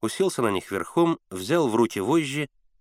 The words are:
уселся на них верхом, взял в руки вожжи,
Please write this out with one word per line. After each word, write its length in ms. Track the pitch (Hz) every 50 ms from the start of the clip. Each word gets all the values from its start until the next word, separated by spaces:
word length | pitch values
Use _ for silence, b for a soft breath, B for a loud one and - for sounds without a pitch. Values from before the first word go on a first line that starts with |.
уселся 400 | - 110 - - 190 185 - -
на 80 | 123 110
них 200 | 101 92 - -
верхом, 480 | 98 95 85 - - 170 170 - 160 - _ -
взял 380 | 95 92 92 104 151 175 160 123
в 80 | 107
руки 240 | 113 117 110 - 101
вожжи, 500 | 95 107 151 170 156 135 139 147 147 - _ _ _ _ _ _